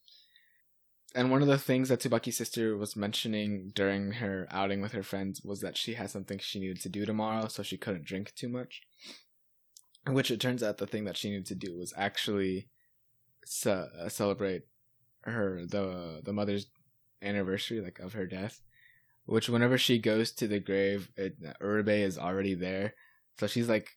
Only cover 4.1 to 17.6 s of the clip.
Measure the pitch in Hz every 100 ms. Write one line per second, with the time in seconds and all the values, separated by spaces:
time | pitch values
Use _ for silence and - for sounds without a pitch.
4.1 | 117 104 95 90 95 98 98 104 113 98
5.1 | 98 98 98 98 98 98 - - 113 98
6.1 | 101 92 98 - 104 95 90 95 101 104
7.1 | 107 110 110 110 - 98 95 - 92 76
8.1 | 95 101 - 120 123 127 - - _ -
9.1 | - _ _ _ _ _ - - _ -
10.1 | 131 131 113 127 123 110 101 98 107 104
11.1 | 87 104 101 95 95 95 87 90 - 101
12.1 | - - 101 95 95 - _ _ _ _
13.1 | _ _ _ - - 120 95 85 82 87
14.1 | - 101 98 98 90 - _ _ _ _
15.1 | _ 113 113 98 92 87 101 95 90 85
16.1 | 80 101 104 104 101 101 _ _ _ _
17.1 | - 101 101 95 98